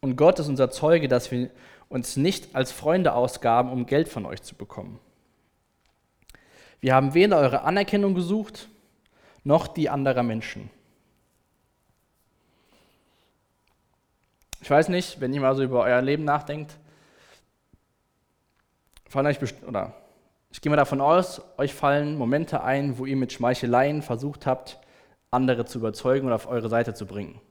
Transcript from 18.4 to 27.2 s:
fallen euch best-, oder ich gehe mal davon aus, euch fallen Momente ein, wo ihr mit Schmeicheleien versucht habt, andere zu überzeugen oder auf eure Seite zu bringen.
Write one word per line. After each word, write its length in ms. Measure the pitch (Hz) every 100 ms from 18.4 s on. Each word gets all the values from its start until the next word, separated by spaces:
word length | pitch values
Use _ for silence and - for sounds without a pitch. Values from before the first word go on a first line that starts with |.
| _ _ _ _ _ _ _
fallen 180 | 135 143
euch 120 | 143
best-, 240 | 127 -
oder 300 | - 110 92 - _ _ _ _ _
ich 100 | -
gehe 100 | 151
mal 60 | 147
davon 240 | 139 135
aus, 400 | 139 170 180 - - -
euch 160 | 143
fallen 460 | - 143 143 147 151
Momente 440 | 117 143 160 135
ein, 340 | - 139 143 120
wo 80 | 135
ihr 100 | 135
mit 160 | 123
Schmeicheleien 680 | - 120 127 123 120 139 151
versucht 440 | 143 117 139 143 -
habt, 320 | 131 - - _ _ _ _ _
andere 340 | 123 131 120
zu 140 | 117 123
überzeugen 480 | 110 107 127 135 135
oder 80 |
auf 140 | 113 -
eure 200 | 123 110
Seite 260 | 113 117
zu 120 | 104 98
bringen. 340 | 101